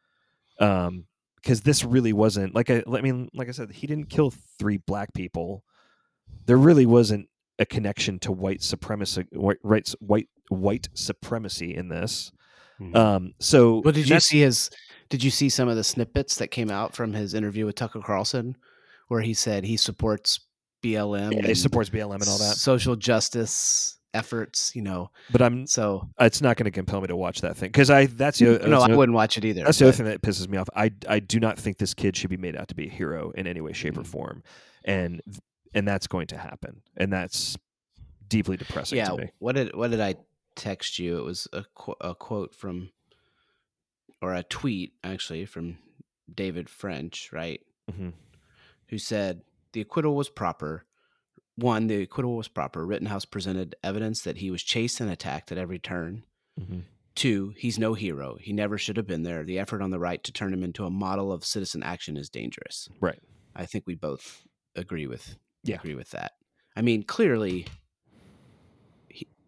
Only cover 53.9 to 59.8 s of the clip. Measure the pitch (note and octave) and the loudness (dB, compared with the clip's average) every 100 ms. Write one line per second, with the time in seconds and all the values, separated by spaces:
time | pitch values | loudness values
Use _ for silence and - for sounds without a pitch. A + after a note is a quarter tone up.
53.9 | G2+ A2 A2 F2+ E2+ F#2+ F2 - A#2 A#2+ | -4 -4 -6 -8 -8 -8 -8 -4 -2 -2
54.9 | - A2 E2+ - C#2+ - F2+ F2+ F2+ - | -4 -6 -6 -8 -10 -8 -10 -8 -10 -8
55.9 | F2+ E2 G#2+ - _ _ - F#2 F2+ F2+ | -8 -8 -10 -16 _ _ -16 -12 -12 -14
56.9 | _ _ - C3+ G2+ G2 G#2 A#2+ A2+ A2 | _ _ -4 0 0 -4 -6 -6 -2 -2
57.9 | G#2+ G2+ C#2+ C2+ A1 G#2+ G#2 G#2 G#2 - | -2 -6 -8 -10 -12 -8 -4 -4 -4 -6
58.9 | G#2 F#2+ E2+ E2+ E2+ D#2 F#2 G2 G#2+ | -6 -6 -6 -6 -8 -6 -6 -6 -6